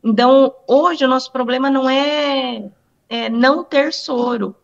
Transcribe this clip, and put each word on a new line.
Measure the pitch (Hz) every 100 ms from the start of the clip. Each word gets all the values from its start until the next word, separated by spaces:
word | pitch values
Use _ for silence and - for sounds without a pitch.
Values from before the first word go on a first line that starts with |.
Então, | 226 214 247 269 269 - -
hoje | 254 339 320
o | 262
nosso | 254 -
problema | 262 240 247 277
não | 269 262
é, | 262 285 302 285 269 254 233 202 _ _ _ _
é | 233 226
não | 233 254 311
ter | 349 285 294
soro | 320 - 254 240 240 190 -